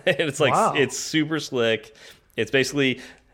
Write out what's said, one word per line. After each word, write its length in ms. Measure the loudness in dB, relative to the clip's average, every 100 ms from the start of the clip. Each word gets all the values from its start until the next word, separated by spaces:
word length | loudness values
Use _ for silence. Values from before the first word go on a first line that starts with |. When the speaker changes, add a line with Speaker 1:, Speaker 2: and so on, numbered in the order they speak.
| -2
Speaker 1:
it's 340 | 0 -2 0
like, 140 | 2
Speaker 2:
Wow. 200 | 4 2 2
Speaker 1:
it's 220 | 0 -2
super 420 | -4 -2 0 -2
slick. 560 | -4 0 2 0 -4 -20 -20 -20 _ -6
It's 160 | 0
basically 500 | 0 0 0 0 0 -8 -20 _